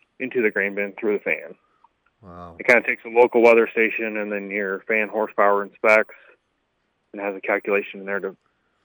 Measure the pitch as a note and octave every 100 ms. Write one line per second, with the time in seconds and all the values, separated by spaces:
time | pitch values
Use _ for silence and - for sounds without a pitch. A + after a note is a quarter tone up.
0 | _ - C3 B2+ A2 G2+ G2 G2+ G2+ -
1 | A2 G2+ G2 D#2 D2+ - _ _ _ _
2 | _ _ F#2+ F2 F2 E2+ - A#2 B2 A#2+
3 | A#2 A#2 B2 A#2 A#2 A#2 A2 A#2 A2 -
4 | A2 G#2+ G#2 G#2 G2 G2+ G2 F#2+ - A2
5 | G2+ G#2+ G#2+ - G2+ G2+ G2 _ A2+ G#2+
6 | - - _ _ _ _ _ _ _ _
7 | _ G#2 G2+ G2 - G2+ - G2+ - G2+
8 | G2 G2+ F#2+ - _ _ _ _